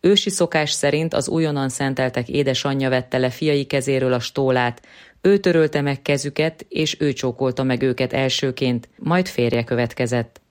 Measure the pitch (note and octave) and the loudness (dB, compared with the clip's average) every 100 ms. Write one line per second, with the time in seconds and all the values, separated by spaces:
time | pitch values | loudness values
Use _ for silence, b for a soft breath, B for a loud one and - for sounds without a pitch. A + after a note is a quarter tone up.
0 | F3 G3+ G#3 - E3+ D#3+ D3 - C#3+ D3+ | 6 4 2 0 0 2 0 0 0 0
1 | D#3+ - - E3 D#3+ C#3+ C3+ - C#3 C3+ | 0 -2 0 0 0 0 -2 -2 -4 0
2 | B2+ B2 A#2+ C3+ C#3 B2+ C#3 C#3 C3 B2+ | -2 -2 -2 0 0 0 -2 0 0 0
3 | B2 C3 B2+ - D#3 C#3+ C3+ C#3 C3 C3 | 0 0 -2 0 0 0 0 -2 0 0
4 | C3 B2 - - C3+ B2+ B2 A#2+ B B | 2 0 -2 -2 0 2 0 -4 B B
5 | B B F#3+ G3+ F#3+ E3 D#3 D3 C#3+ C#3 | B B 2 4 4 4 2 2 -2 -2
6 | - C#3+ C#3+ C#3 D#3 D#3+ - - D#3 - | -2 -2 -2 -2 -2 -4 -8 -4 -4 0
7 | D3+ B2 B2+ A#2+ C3 B2 C3 B2 C3 B2 | -2 0 -4 -2 -2 0 -2 0 0 0
8 | B2+ C3+ C3+ - C3+ B2+ C3 A#2+ - - | -2 0 0 0 -2 -2 -2 -2 -6 -8
9 | - F3 F#3 - A#2+ A#2 A#2 B2 A#2+ - | -2 0 0 0 0 0 -2 -2 -2 -2
10 | B2 A#2+ A#2 - _ | -2 -2 -4 -12 _